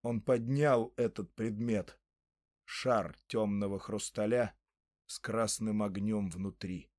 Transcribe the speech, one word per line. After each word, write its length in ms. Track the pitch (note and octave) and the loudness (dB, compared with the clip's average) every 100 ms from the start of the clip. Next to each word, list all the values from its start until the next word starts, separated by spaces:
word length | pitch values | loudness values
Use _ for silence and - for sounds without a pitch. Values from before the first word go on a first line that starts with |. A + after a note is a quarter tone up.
он 180 | A#2+ A#2 | 0 -2
поднял 720 | - B2 A2+ C#3 D3 B2 A2+ - | 2 2 2 2 6 4 2 0
этот 360 | A#2 - F2+ | 0 0 -10
предмет. 640 | - A2+ G#2 A#2 G#2 E2+ - _ _ _ _ _ _ | -4 -4 -2 0 0 -2 -16 _ _ _ _ _ _
Шар 520 | - - C3 A2+ E2+ - _ | -14 -4 2 2 0 -10 _
темного 520 | A2+ G#2 G2+ G2+ G2 | 0 2 2 0 -4
хрусталя 760 | - G#2 - - G#2+ B2 A2+ _ _ _ _ _ - | -4 -6 -4 -2 2 2 0 _ _ _ _ _ -16
с 120 | - | -10
красным 640 | - A2 G#2+ - A2 G#2+ | -4 -2 0 -2 -2 0
огнем 480 | G#2 F#2+ G#2 G#2+ G2 | 0 -2 0 0 -2
внутри. 600 | F2 G2 - F#2 F2+ - | -4 -8 -6 -8 -8 -10